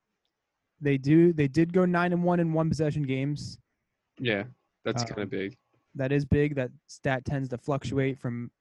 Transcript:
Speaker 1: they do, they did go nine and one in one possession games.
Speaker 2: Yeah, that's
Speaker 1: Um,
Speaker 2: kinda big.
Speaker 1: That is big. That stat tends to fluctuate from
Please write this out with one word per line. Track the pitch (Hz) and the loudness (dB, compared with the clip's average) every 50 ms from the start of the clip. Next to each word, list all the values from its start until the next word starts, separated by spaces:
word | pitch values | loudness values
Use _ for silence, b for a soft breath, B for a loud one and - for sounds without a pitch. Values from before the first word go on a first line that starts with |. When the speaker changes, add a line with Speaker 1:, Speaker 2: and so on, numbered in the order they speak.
| _ _ _ _ _ _ _ _ _ _ _ _ _ _ _ - | _ _ _ _ _ _ _ _ _ _ _ _ _ _ _ -4
Speaker 1:
they | 143 143 139 135 | 0 0 0 2
do, | 131 139 156 165 170 175 170 | 4 4 6 8 6 6 4
they | 151 143 | 4 0
did | 135 131 160 170 170 175 | 0 2 2 2 2 4
go | 185 185 | 2 4
nine | 180 175 175 175 180 175 | 4 2 2 2 2 0
and | 175 175 | 2 2
one | 175 175 175 | 2 2 2
in | 170 165 160 | 2 2 2
one | 160 160 160 | 0 0 0
possession | 160 143 160 151 143 151 | 0 0 0 0 0 -2
games. | 143 131 131 135 135 147 147 131 123 107 - - _ _ _ _ _ _ _ _ _ _ _ - | -2 -2 -2 -2 -2 -2 -4 -4 -8 -10 -12 -16 _ _ _ _ _ _ _ _ _ _ _ -6
Speaker 2:
Yeah, | 131 120 107 98 110 123 - _ _ _ _ _ - | -2 0 0 0 -2 -6 -10 _ _ _ _ _ -6
that's | 113 113 120 | -4 -4 -4
Speaker 1:
Um, | 120 | -4
Speaker 2:
kinda | 113 - 104 101 | -6 -6 -6 -6
big. | 95 98 98 95 98 - _ _ _ _ _ _ _ - | -6 -4 -6 -6 -6 -8 _ _ _ _ _ _ _ -8
Speaker 1:
That | 135 131 131 | -4 -2 0
is | 143 143 143 | 0 0 0
big. | 131 - 147 147 147 147 | 2 2 2 2 0 0
That | 135 127 123 131 - _ | -4 -6 -6 -8 -14 _
stat | - - - - 143 131 127 127 | -20 -12 -6 -4 -2 -2 -2 -2
tends | - 147 135 135 123 | -4 -4 -4 -4 -6
to | 123 | -8
fluctuate | 117 - - 143 135 - - 139 139 135 135 131 135 | -8 -4 -4 -4 -4 -2 -2 -2 0 0 -2 -2 -4
from | - 123 120 120 120 - _ _ | -8 -8 -8 -8 -10 -12 _ _